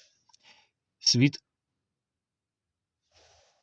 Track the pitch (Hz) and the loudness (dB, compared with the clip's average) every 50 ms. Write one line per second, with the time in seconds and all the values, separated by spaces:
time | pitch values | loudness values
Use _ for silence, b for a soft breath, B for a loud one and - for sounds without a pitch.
0 | - _ _ _ _ _ - b b b b b b b _ _ _ _ _ _ | -20 _ _ _ _ _ -20 b b b b b b b _ _ _ _ _ _
1 | - - - 120 131 147 - - _ _ _ _ _ _ _ _ _ _ _ _ | -4 -2 0 2 0 0 -2 -6 _ _ _ _ _ _ _ _ _ _ _ _
2 | _ _ _ _ _ _ _ _ _ _ _ _ _ _ _ _ _ _ _ _ | _ _ _ _ _ _ _ _ _ _ _ _ _ _ _ _ _ _ _ _
3 | _ _ _ - - - - _ _ _ _ _ | _ _ _ -20 -20 -20 -20 _ _ _ _ _